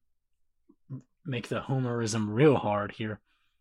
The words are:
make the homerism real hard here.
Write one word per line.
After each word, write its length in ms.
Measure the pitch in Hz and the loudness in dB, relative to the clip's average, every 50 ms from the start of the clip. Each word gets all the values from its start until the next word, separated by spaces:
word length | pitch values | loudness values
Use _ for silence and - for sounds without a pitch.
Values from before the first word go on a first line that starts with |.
| _ _ _ _ _ _ _ _ _ _ _ _ _ _ - _ _ - 135 131 - _ _ _ _ | _ _ _ _ _ _ _ _ _ _ _ _ _ _ -20 _ _ -14 -14 -14 -14 _ _ _ _
make 220 | 156 127 117 107 - | -8 -8 -8 -6 -6
the 140 | 127 107 | -6 -6
homerism 640 | - - 139 131 127 120 120 117 117 107 107 113 107 104 | -4 -2 -2 -2 0 -2 -2 -2 -2 -2 0 -2 -2 0
real 300 | 104 113 147 156 127 - | 2 6 6 6 6 4
hard 340 | - 107 104 104 101 98 | 2 0 0 0 -2 -4
here. 300 | - - 113 107 104 - _ _ _ _ _ _ _ _ | -6 -8 -8 -8 -8 -10 _ _ _ _ _ _ _ _